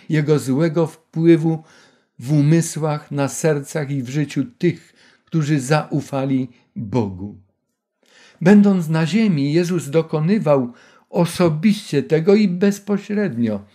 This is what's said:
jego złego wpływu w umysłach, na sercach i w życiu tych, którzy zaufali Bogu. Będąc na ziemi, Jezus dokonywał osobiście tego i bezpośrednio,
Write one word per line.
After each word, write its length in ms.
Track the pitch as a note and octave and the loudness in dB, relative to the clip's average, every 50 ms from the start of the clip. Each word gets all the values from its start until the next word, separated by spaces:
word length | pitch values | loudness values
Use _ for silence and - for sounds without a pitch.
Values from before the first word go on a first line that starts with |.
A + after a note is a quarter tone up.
| - - | -8 -4
jego 300 | D#3 D#3 D3+ D3 D3+ C#3 | -2 -2 0 2 0 0
złego 480 | A2+ C3 B2+ C#3 E3+ E3 D#3 E3+ E3 D#3+ | 0 -2 -2 0 0 0 0 -2 -2 -2
wpływu 760 | - - _ _ - D#3+ E3 E3+ E3 D#3 D#3+ D#3+ D#3+ D#3 - _ _ _ _ _ _ _ _ _ _ - | -4 -12 _ _ -6 2 4 4 4 4 4 0 -2 -4 -6 _ _ _ _ _ _ _ _ _ _ -14
w 120 | A#2 C3 | -4 0
umysłach, 800 | D#3 D3 C#3+ D3 D#3+ E3 D#3 E3 - D3 D#3 D#3 D3 D3 - - | 2 2 4 4 2 2 0 -2 -6 -6 -4 -4 -4 -6 -8 -8
na 160 | C#3+ C#3+ C#3 C3 | -6 -4 -4 -4
sercach 640 | - - - D#3+ D3+ C#3+ C#3 - - D#3+ C#3+ C3+ | -4 -2 -2 -2 -2 -2 -4 -8 -8 -8 -6 -6
i 120 | C#3+ C#3 A#2+ | -6 -6 -6
w 60 | A#2 | -6
życiu 360 | C3 D3+ D3 C#3+ - C#3+ B2+ - - - | -4 -4 -4 -4 -4 -4 -6 -6 -6 -4
tych, 360 | F3 E3+ - - - _ _ _ _ _ _ _ _ | -2 -2 -2 -4 -8 _ _ _ _ _ _ _ _
którzy 340 | _ - D#3+ D3 C#3 D#3 C#3+ | _ -4 -4 -2 0 -2 -2
zaufali 920 | B2 C3 D#3 D3+ - - D3 D3 - - C#3 C3+ C3+ C#3 C3+ C3 B2+ B2 - _ _ _ _ | 0 0 -2 -2 -2 -2 -6 -6 -6 -6 -6 -6 -4 -2 -2 -2 -4 -6 -10 _ _ _ _
Bogu. 600 | - A#2 G2+ B2+ B2 G#2+ G2 F#2+ F2+ G2 G#2 G2+ F#2+ _ _ _ _ _ _ _ _ _ _ _ _ _ _ _ _ _ _ _ _ | -12 -10 -4 -2 -2 -2 -4 -6 -10 -12 -14 -16 -18 _ _ _ _ _ _ _ _ _ _ _ _ _ _ _ _ _ _ _ _
Będąc 480 | D#3+ F3+ G#3 G#3 G3+ G3+ F#3+ F#3 E3 D3+ | 4 6 8 8 8 6 4 2 0 -2
na 160 | D#3+ D#3+ E3 | -2 -2 0
ziemi, 480 | D3 E3+ A3+ A3 G3+ E3 C#3+ C#3 C#3+ D3+ | 0 0 0 2 2 2 0 0 0 0
Jezus 360 | E3+ F3+ E3+ F#3 E3 - C#3+ | 0 0 0 -2 -4 -4 -2
dokonywał 840 | C#3+ E3 D#3+ D#3+ - D3+ D#3 E3+ G#3+ A3 D#3 D#3 C#3+ C3+ B2 A#2+ - - _ _ _ _ _ _ | -2 -2 0 0 -2 -2 0 0 0 0 2 2 2 2 2 -2 -6 -14 _ _ _ _ _ _
osobiście 920 | - - E3+ E3+ - - F3+ E3 D3+ D#3 D#3+ A3 G3+ - - - D3+ C#3 - | 0 0 0 0 0 0 0 0 2 2 2 2 0 0 -2 -4 -2 -2 0
tego 320 | - D#3 D#3 D#3+ G3 G3+ | 0 0 0 4 4 4
i 120 | A3 G#3+ F#3 | 4 4 2
bezpośrednio, 1160 | F3 F3+ G3+ G3+ G3+ - - - G3+ G3 - - G#3 G#3 G#3 E3+ A#2 A#2 A#2+ A2 G#2 G2 G2+ - | 0 0 0 0 0 -2 -4 -4 -4 -4 -4 -4 -4 -4 -4 -4 -2 -2 -2 -2 -2 -4 -8 -14